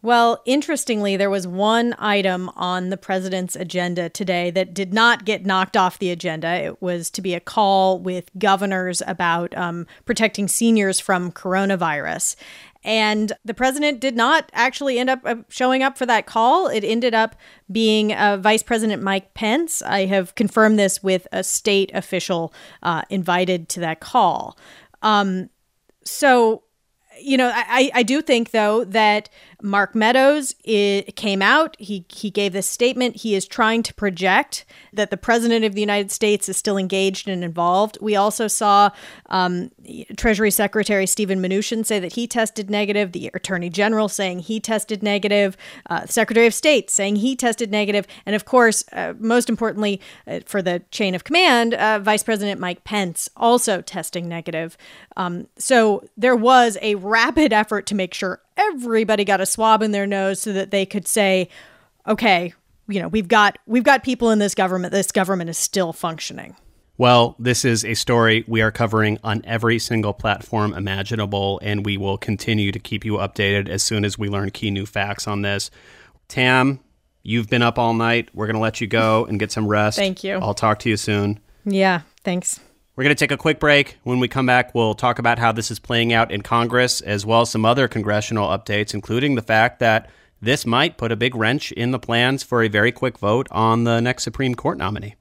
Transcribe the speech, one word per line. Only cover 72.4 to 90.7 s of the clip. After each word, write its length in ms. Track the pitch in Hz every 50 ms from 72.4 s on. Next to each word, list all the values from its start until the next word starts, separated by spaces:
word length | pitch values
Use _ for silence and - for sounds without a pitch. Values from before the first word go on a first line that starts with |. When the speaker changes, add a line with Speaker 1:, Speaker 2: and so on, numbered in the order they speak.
| - - 113 107 104 98
Speaker 2:
to 80 | 95 -
keep 260 | - - - 101 -
you 100 | 110 104
updated 540 | 98 95 98 - - 104 98 101 101 98 98
as 140 | 87 98 -
soon 220 | - 110 - -
as 120 | 208 -
we 120 | - 107 101
learn 220 | 101 98 101 98
key 200 | - - - 104
new 160 | 98 98 98
facts 400 | 104 - 107 98 101 101 - -
on 160 | - 104 101 101
this. 280 | 101 101 101 - - _ - _ - - - - _ _ _ _ _
Tam, 520 | - 131 127 127 127 131 127 139 139 131 _ _ _ _ _ _ _ _ _
you've 260 | 101 107 120 113 104
been 140 | 127 120 120
up 160 | 117 113 -
all 140 | 120 117 113
night. 360 | 110 113 117 117 117 113 - _
We're 140 | - 107
gonna 140 | 107 110 110
let 200 | 113 110 107 -
you 60 | 120
go 400 | 104 - 113 113 110 110 110 117
and 120 | - 104 101
get 140 | 107 95 -
some 140 | - 110
rest. 320 | 101 104 104 107 107 107 -
Speaker 1:
Thank 260 | 202 190 185 - -
you. 120 | 190 196
Speaker 2:
I'll 180 | 185 - 107 101
talk 240 | - - 110 107 104
to 80 | - 120
you 80 | 107
soon. 440 | 101 - - 107 104 101 101 104 107 _ _ - _ _
Speaker 1:
Yeah, 380 | 208 196 190 190 190 180 170 151 _ _ _ _
thanks. 380 | 202 180 180 - - - - - _ _ _ _ _ _
Speaker 2:
We're 60 | - 131
gonna 140 | 143 147
take 160 | - 151 139 147
a 40 |
quick 220 | 127 - 160 156 -
break. 400 | - 151 147 143 143 - - _ _
When 160 | 120 123 127
we 80 | 123 120
come 180 | - 135 131
back, 260 | 127 123 123 120 - -
we'll 220 | 120 113 110 107
talk 240 | - - 123 120 -
about 220 | 120 120 117 117
how 100 | 117 117
this 180 | 110 110 107 -
is 120 | 113 -
playing 320 | - - 123 117 117 117 117
out 180 | 113 117 -
in 120 | - 101 101
Congress, 580 | - 117 117 117 117 117 123 127 123 - -
as 260 | - - 104 101 98
well 140 | 107 113 117
as 100 | 120 113
some 140 | - 120 110
other 240 | 110 120 135 131 113
congressional 580 | - 117 101 104 104 107 107 - 120 110 101
updates, 480 | 82 90 101 - - 104 104 104 - -
including 400 | 107 - - 110 120 135 147 139
the 80 | 117 107
fact 380 | - 110 110 113 123 - _
that 280 | 123 113 110 113 - - - _ _ _ _ _
this 240 | - 110 135 147 -
might 320 | 120